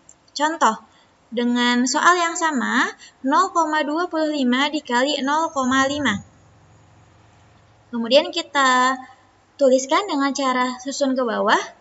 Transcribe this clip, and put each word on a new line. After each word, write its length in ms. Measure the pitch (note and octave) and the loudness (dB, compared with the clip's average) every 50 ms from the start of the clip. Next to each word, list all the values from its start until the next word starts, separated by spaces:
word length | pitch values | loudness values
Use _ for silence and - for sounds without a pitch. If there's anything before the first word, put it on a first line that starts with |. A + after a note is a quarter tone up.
| _ - - _ _ _ - | _ -20 -20 _ _ _ -4
Contoh, 480 | - C#4+ D#4 E4 D#4+ C#4+ E4 E4 D#4+ - - _ _ _ _ _ _ _ _ A#3 | -2 -2 -2 0 2 0 0 0 0 -6 -18 _ _ _ _ _ _ _ _ -4
dengan 560 | A3+ A#3+ A#3+ A#3+ B3 A#3+ A#3+ B3 A#3+ B3+ B3+ | -2 0 0 2 2 2 2 2 2 0 0
soal 320 | D4+ D4+ - E4+ F4+ F4+ | 0 2 2 2 4 2
yang 160 | E4+ E4+ E4+ | 0 -2 -2
sama, 560 | - E4 D#4+ D4 B3 G#3+ G#3 G#3+ B3+ D#4+ G#4 - - - - - _ - | -2 -2 -2 -2 -2 -4 -2 0 0 -2 -2 -4 -10 -18 -20 -16 _ -4
nol 320 | C4 D4 E4 F#4 F#4 F#4 | 0 2 2 2 2 0
koma 320 | E4+ D#4+ D#4 D4+ D#4 D4 C4+ | 0 0 0 0 -2 -2 -2
dua 240 | D4 E4 F4+ F4 E4 | -2 -4 -4 -4 -2
puluh 240 | D#4+ D#4 D4+ D4+ | -2 -2 -2 -2
lima 320 | D4 C4 B3 B3 C4 C#4+ D4+ | -2 0 0 0 0 0 0
dikali 560 | D4 D4+ - - A#3+ A#3+ C4 D4 D4 - B3+ | -2 -4 -4 -2 0 0 0 0 0 -2 -2
nol 240 | C#4 D4 D#4 E4 D#4 | 0 0 0 0 -2
koma 400 | - C4+ C4 B3 C4 C4+ C4+ C4+ | -2 -2 -2 0 2 2 2 0
lima. 320 | C#4+ D4 D4 A#3 G3+ - - - - _ _ _ _ _ _ _ - - _ _ _ - - _ _ _ _ _ _ _ _ _ _ _ _ _ _ _ _ _ | 0 -2 -2 -2 -2 -4 -6 -14 -20 _ _ _ _ _ _ _ -20 -20 _ _ _ -20 -20 _ _ _ _ _ _ _ _ _ _ _ _ _ _ _ _ _
Kemudian 400 | - A#3 A#3 A3+ B3+ C#4+ E4 F4+ - | -8 -6 0 2 4 2 2 2 -2
kita 640 | E4+ D#4+ - - C#4+ C4+ C4 B3+ B3+ B3+ C4 C4+ C4 - - - _ _ _ _ _ _ _ _ | -8 -8 -4 0 0 2 2 4 2 2 0 0 -4 -8 -16 -20 _ _ _ _ _ _ _ _
tuliskan 480 | - C#4+ C4 B3+ C4 C4 - D#4 F4 G#4+ | 0 4 4 4 4 2 2 0 0 0
dengan 320 | G4+ E4 C#4 C#4 C#4 C4 | 0 -2 -2 0 -2 -2
cara 400 | C#4+ C#4 C4 B3+ B3+ B3+ B3+ B3 | -2 -2 -2 0 0 0 -2 -4
susun 400 | - - C#4 C4+ - C#4+ C4+ C4 | -6 -10 -10 -6 -4 -2 -2 0
ke 80 | B3 B3+ | -2 -2
bawah. 380 | A3+ G#3 G3+ G3 G#3 C4 F4+ - - - - | -2 -2 0 0 2 2 0 0 -4 -12 -20